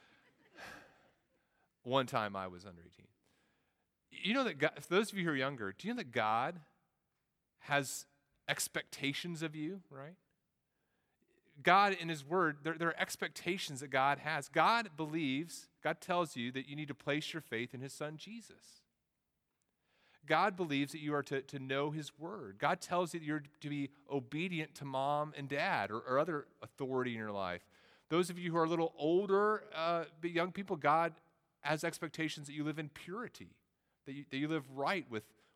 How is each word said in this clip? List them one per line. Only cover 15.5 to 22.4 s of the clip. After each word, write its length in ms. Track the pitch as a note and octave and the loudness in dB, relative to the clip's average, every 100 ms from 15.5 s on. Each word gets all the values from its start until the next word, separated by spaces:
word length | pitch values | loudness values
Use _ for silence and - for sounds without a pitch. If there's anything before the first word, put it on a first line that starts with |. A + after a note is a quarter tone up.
| - - _ | -8 -16 _
God 160 | D3+ E3 | -4 -2
tells 360 | - F3 E3+ - | 0 0 0 -2
you 160 | A#2+ | -4
that 180 | C3 - | -4 -8
you 60 | C#3+ | -8
need 140 | D3 | -8
to 40 | |
place 400 | D3 - D3 - | -6 -2 -2 -2
your 80 | E3 | -6
faith 320 | - A2+ A#2+ | -4 -4 -4
in 80 | B2+ | -6
his 100 | C3+ | -10
son 260 | - D3+ D#3 | -8 -8 -8
Jesus. 640 | F#3 A3+ G3+ F#2+ - - _ _ _ _ _ _ _ _ _ _ _ _ _ _ D3 | -14 -16 -16 -20 -20 -20 _ _ _ _ _ _ _ _ _ _ _ _ _ _ 2
God 280 | D#3+ G3+ F#3 | 4 4 2
believes 360 | E3+ C#3 C#3+ | 0 0 0
that 100 | E3 | -2
you 120 | D3 D3 | -2 -2
are 80 | |
to, 180 | C3+ C#3 | 0 -2
to 180 | C3+ C#3+ | -4 -8
know 300 | C3 C3+ D3+ | -4 -2 -2
his 220 | D#3 C#3+ - | -4 -8 -10
word. 400 | E3 G#3 | -12 -10